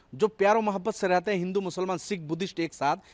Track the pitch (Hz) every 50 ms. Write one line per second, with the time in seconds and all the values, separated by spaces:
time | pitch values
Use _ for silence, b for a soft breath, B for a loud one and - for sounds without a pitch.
0 | b b - 135 214 214 - - 190 202 214 226 220 208 196 190 180 226 208 -
1 | - 180 180 180 175 214 208 185 175 185 185 202 196 180 - 185 180 190 185 165
2 | - - 208 180 160 147 160 165 196 180 - - 165 156 - - 139 139 160 190
3 | b b